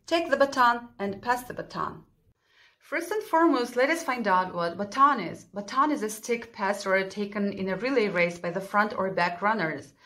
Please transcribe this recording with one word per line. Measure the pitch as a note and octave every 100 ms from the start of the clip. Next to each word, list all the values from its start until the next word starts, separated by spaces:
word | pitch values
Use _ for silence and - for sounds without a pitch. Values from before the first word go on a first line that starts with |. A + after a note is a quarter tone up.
| -
take | E4 E4+
the | C4+
baton | C#4 C4+ A#3+ A#3+ A#3+ -
and | G3 F#3+
pass | A#3+ B3+
the | - -
baton. | - F3+ D3+ - - _ _ _ _ _ _ _
First | _ D4+ E4
and | G#4+
foremost, | G#4+ D#4+ E4+ C4 A#3+ A#3+
let | C4+
us | E4
find | C#4+ B3 G#3
out | F#3 F3+
what | E3+ E3+ F3+
baton | G3+ C4 C#4 C4
is. | E3 - -
Baton | G3 G3+ B3+ D4+
is | C#4
a | G#3+
stick | - - A#3 -
passed | - G3 G3+ G3
or | F#3+ F#3+
taken | G#3 G3+ G#3+ G3+
in | G3 F#3+
a | F#3
relay | B3 C4+ G#3
race | F3+ F3 F3
by | F3
the | F3
front | F#3+ G#3 G#3 -
or | F#3+
back | F3 F3 F3
runners. | G3+ A3 D#3+ C#3+ - _